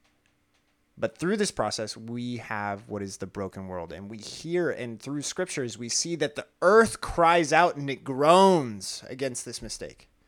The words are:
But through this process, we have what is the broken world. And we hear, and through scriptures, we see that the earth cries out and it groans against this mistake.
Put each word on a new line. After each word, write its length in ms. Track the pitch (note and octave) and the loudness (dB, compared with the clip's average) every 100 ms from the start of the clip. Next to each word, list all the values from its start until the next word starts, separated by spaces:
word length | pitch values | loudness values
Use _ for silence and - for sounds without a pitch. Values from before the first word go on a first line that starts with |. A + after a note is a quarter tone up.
| _ _ _ _ _ _ _ _ _ - | _ _ _ _ _ _ _ _ _ -8
But 200 | A#2 - | -8 -4
through 180 | E3+ G#3 | -4 -2
this 140 | G3 | -2
process, 460 | - G#2+ - G#2+ - | -2 -4 -4 -8 -10
we 420 | A2+ A#2+ A#2+ A#2+ | -10 -8 -8 -8
have 500 | G#2 G#2+ G#2 G2+ A#2 | -8 -8 -6 -8 -8
what 140 | G#2 | -8
is 160 | G2 F#2+ | -8 -10
the 80 | F#2+ | -12
broken 420 | G2+ F#2+ F#2+ F#2+ | -8 -10 -10 -12
world. 240 | F#2 E2+ | -10 -10
And 180 | D#2+ G2+ | -12 -14
we 60 | A2 | -16
hear, 540 | G2+ - D#3+ F3 D#3+ | -16 -14 -6 -2 -2
and 300 | - A#2+ A2 | -4 -8 -10
through 220 | C3 C#3+ | -10 -8
scriptures, 540 | C3+ - F3+ - A#2+ G#2 | -8 -6 -6 -6 -8 -8
we 120 | A#2+ | -6
see 280 | - E3+ E3 | -4 -4 -4
that 200 | D3 - | -4 -6
the 100 | - _ | -12 _
earth 380 | F3 G#3+ A3 - | 6 8 6 0
cries 520 | - - E3+ F3 D3 | -6 4 6 6 6
out 240 | D#3 F3 C#3+ | 6 4 2
and 140 | C#3 | -6
it 120 | B2+ | -6
groans 1000 | C3 C3 D3 F3+ G3 F3+ B2+ G#2 F#2 - - | -6 2 6 8 8 6 2 -6 -10 -12 -12
against 360 | C3 C3+ B2 | -6 -6 -6
this 160 | - - | -10 -12
mistake. 480 | A2 - D#2+ - _ _ | -12 -12 -12 -16 _ _